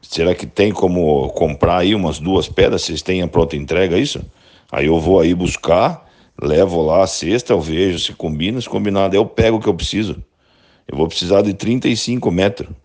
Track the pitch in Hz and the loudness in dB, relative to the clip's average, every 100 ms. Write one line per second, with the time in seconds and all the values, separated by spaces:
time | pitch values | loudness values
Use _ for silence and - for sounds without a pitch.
0 | - - 82 90 98 - 104 95 92 90 | -10 -2 0 0 -4 0 0 2 0 2
1 | 82 73 67 - 82 73 85 90 90 107 | 2 2 0 -2 -2 0 0 2 2 0
2 | 87 76 78 95 76 - 95 92 - 80 | -2 -4 0 0 0 2 2 2 -4 -8
3 | - 92 85 87 82 76 73 82 92 92 | -4 -2 0 0 0 -2 -4 0 2 0
4 | 143 - - _ _ _ _ - 71 82 | -2 -6 -12 _ _ _ _ -4 0 2
5 | 78 95 82 87 90 - - 85 123 170 | 4 4 4 2 -2 -4 0 2 2 -2
6 | - _ _ - 71 76 95 85 78 85 | -14 _ _ -10 -2 2 2 2 2 2
7 | 95 - 80 113 - 101 80 78 95 85 | 2 0 -2 -2 0 0 0 0 0 0
8 | - - 82 76 87 123 117 104 104 98 | -6 -6 -6 -4 -4 -4 -6 -4 -2 0
9 | 98 95 110 - 113 110 107 90 - 98 | 2 2 0 2 2 2 0 -2 -2 -4
10 | 107 73 - _ _ _ _ _ - 67 | -4 -6 -12 _ _ _ _ _ -12 -2
11 | 82 - 87 98 104 98 107 123 120 113 | -2 -2 2 2 2 -2 -2 0 0 -2
12 | - 123 107 87 98 104 - - | -2 -2 0 2 0 -2 -12 -14